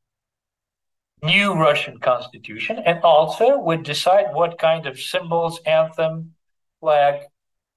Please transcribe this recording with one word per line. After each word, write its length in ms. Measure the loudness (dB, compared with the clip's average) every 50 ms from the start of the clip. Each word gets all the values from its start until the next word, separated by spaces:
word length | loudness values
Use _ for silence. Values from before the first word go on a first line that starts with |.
| _ _ _ _ _ _ _ _ _ _ _ _ _ _ _ _ _ _ _ _ _ _ _ _ -2
new 300 | 0 2 2 2 2 2
Russian 460 | 2 2 2 2 0 -2 -8 -10 -4
constitution 800 | -2 0 0 0 -4 -10 -18 -20 -18 -16 -14 -10 -8 -8 -8 -4
and 200 | -2 -2 0 2
also 560 | 4 4 6 6 4 2 0 0 2 2 2
would 260 | 2 0 -2 -4 -2 -4
decide 500 | -6 -6 -2 0 2 2 2 2 0 0
what 240 | -2 -2 -2 -2
kind 280 | 0 0 0 0 0 -4
of 140 | -8 -10 -12
symbols, 600 | -8 -6 -6 -6 -4 -2 -2 -2 -2 -4 -6 -6 -2
anthem, 680 | 0 2 2 0 0 -2 -4 -4 -4 -4 -6 -12 -14 -18 _ _ _ _ _ _ _ _ _
flag 400 | -2 2 2 4 4 2 0 -2 -6 -16 _ _ _ _ _ _ _ _ _